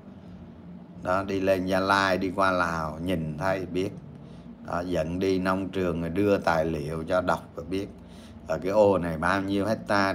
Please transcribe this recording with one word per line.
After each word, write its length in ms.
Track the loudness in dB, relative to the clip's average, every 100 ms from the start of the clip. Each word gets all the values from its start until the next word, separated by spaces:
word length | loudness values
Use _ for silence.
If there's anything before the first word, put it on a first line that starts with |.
| -18 -18 -18 -18 -18 -18 -18 -16 -16 -8
Đó, 200 | -2 0
đi 180 | 0 0
lên 260 | 2 2 2
Gia 140 | 2
Lai, 380 | 4 4 4 2
đi 140 | 0 2
qua 140 | 2
Lào, 480 | 4 2 0 -4 -4
nhìn 340 | -2 -2 -2 -2
thấy 280 | -2 -2 -2
biết. 240 | -2 -2 -4 -16 -18 -18 -18 -18 -16 -6
Đó, 140 | -4
dẫn 380 | -2 -2 0 0
đi 200 | 2 2
nông 300 | 2 0 0
trường 320 | -2 0 0
rồi 100 | -2
đưa 280 | 2 4 4
tài 260 | 4 2
liệu 400 | 2 0 -4 -4
cho 160 | -2 0
đọc 280 | 2 -2 -4
và 80 | -12 -6
biết. 180 | -6 -6 -10 -18 -18 -18 -12 -6
Ở 120 | -4
cái 120 | 2
ô 260 | 6 6 6
này 200 | 2 0
bao 240 | 2 2
nhiêu 240 | 2 0 0
hecta 480 | -2 0 2 2